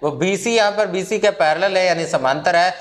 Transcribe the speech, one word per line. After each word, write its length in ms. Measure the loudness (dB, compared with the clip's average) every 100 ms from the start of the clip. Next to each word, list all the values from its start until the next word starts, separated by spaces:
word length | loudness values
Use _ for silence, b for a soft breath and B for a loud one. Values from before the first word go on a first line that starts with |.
वो 80 | -6
बीसी, 380 | -2 -2 -2 0
यहाँ 200 | 2 2
पर 160 | 0 -2
बीसी 320 | -4 -4 0
के 100 | 0
parallel 460 | 2 0 2 0 2
है 80 | 0
यानी 200 | 0 -2
समांतर 480 | -2 0 0 2 2
है। 180 | 2 -2